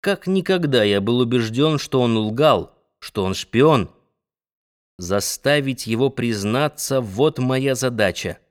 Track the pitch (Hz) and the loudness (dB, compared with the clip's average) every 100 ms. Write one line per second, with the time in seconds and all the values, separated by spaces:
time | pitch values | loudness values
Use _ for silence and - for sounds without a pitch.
0 | - 196 - 190 180 185 160 123 104 101 | -2 -4 -2 -2 0 0 2 2 4 2
1 | 98 123 120 123 110 117 156 147 - 135 | 0 0 2 0 0 0 0 0 -2 0
2 | 120 113 107 113 151 107 82 _ _ _ | 2 0 -2 2 2 2 0 _ _ _
3 | - - 95 92 - 113 151 139 90 _ | -10 -4 -4 -4 -2 4 4 4 0 _
4 | _ _ _ _ _ _ _ _ _ - | _ _ _ _ _ _ _ _ _ -16
5 | 87 101 - - 139 147 135 127 113 113 | -4 -2 -2 -4 0 0 0 -6 -4 0
6 | 135 135 117 107 101 123 151 - - 135 | 0 0 -4 -2 -2 0 -2 -4 -4 -2
7 | 113 95 151 156 127 131 135 127 131 120 | -4 0 0 2 -2 0 -2 -2 -2 0
8 | 101 - 90 80 _ | 0 0 -8 -10 _